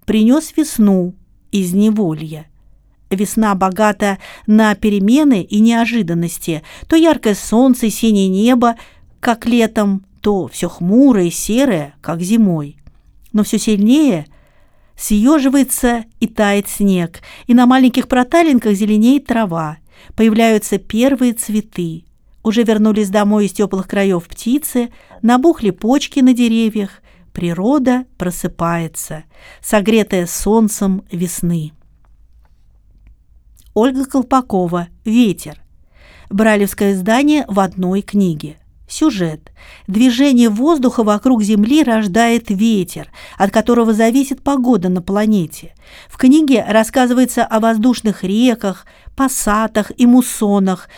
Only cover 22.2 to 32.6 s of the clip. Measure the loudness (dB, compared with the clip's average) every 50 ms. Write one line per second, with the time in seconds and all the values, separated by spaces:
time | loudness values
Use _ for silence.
22.2 | _ _ _ _ -4 -2 0 0 2 2 2 2 2 2 2 0 -2 0 0 0
23.2 | 0 2 2 2 0 -2 -2 -2 -4 -2 -2 -6 -6 -4 -4 -2 0 0 -2 -2
24.2 | -4 -8 -18 -10 -4 -2 -2 -2 -4 -4 -4 -4 -4 -4 -10 -20 _ _ -18 -4
25.2 | 0 2 2 4 4 2 0 2 -2 -4 -4 -4 -2 0 0 0 -2 -4 -2 2
26.2 | 4 4 4 4 2 0 0 0 -2 -2 -2 -4 -8 -8 -10 _ _ _ _ _
27.2 | _ _ -12 -8 -6 -6 -6 -4 -2 0 0 0 2 0 -2 -2 -4 _ _ -8
28.2 | -8 -8 -8 -6 -8 -8 -6 -4 -4 -4 -2 -4 -6 -8 -10 -14 -14 -14 -14 -16
29.2 | -16 _ _ -20 -20 -20 -20 -18 -8 -2 -2 0 2 2 2 2 2 0 -2 -4
30.2 | -4 -4 -6 -6 -2 0 2 2 2 0 0 -2 -4 -2 -2 -4 -6 -10 -8 -6
31.2 | -6 -6 -6 -6 -4 -2 -2 -2 -4 -8 _ _ _ _ _ _ _ _ -20 _
32.2 | -20 _ _ -20 _ _ _ _